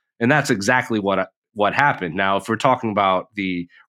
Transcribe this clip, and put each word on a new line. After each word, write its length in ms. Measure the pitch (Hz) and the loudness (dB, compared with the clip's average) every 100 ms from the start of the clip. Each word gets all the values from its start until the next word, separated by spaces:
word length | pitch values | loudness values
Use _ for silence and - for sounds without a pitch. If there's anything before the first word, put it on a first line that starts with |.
| _ - | _ -4
And 120 | 117 | 2
that's 200 | 147 143 | 2 2
exactly 480 | 107 101 127 - 110 | 0 2 0 0 -2
what, 320 | 98 95 95 _ _ | 0 -2 -2 _ _
what 180 | 104 104 | -2 0
happened. 400 | 110 143 - 87 | 2 0 0 -4
Now, 220 | 90 98 98 | -2 0 0
if 100 | - | -2
we're 100 | 113 | 0
talking 340 | 135 123 113 | 0 0 0
about 440 | 104 98 92 - | 0 2 0 -4
the 320 | - 95 87 85 _ | -8 -6 -6 -8 _